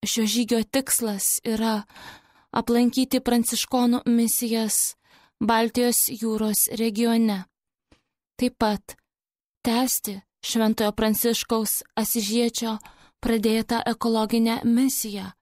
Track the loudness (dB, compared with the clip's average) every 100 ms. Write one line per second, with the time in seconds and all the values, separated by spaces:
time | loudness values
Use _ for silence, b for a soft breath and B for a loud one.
0 | -4 -2 0 0 0 0 0 -2 0 -2
1 | -2 -2 -2 -2 -2 -2 0 -2 -6 B
2 | B B B B B -6 0 4 4 2
3 | 0 0 2 2 2 -2 -2 2 2 2
4 | 2 2 2 0 -2 -2 -2 0 -2 -6
5 | b b b b 0 2 2 2 2 2
6 | -2 -2 -4 -2 -2 0 -2 0 -2 0
7 | 2 4 2 0 -8 _ _ _ _ b
8 | b _ _ _ -4 0 0 0 -8 -20
9 | _ _ _ _ _ _ -2 0 0 -2
10 | -6 -12 _ _ -6 0 0 2 0 2
11 | 0 2 0 0 -2 -2 -2 -4 -6 -6
12 | -2 -2 -2 0 0 -2 -6 -6 B B
13 | B B -2 0 2 0 0 -2 -2 -2
14 | 0 0 2 2 2 0 2 2 2 0
15 | -6 -8 -12 -16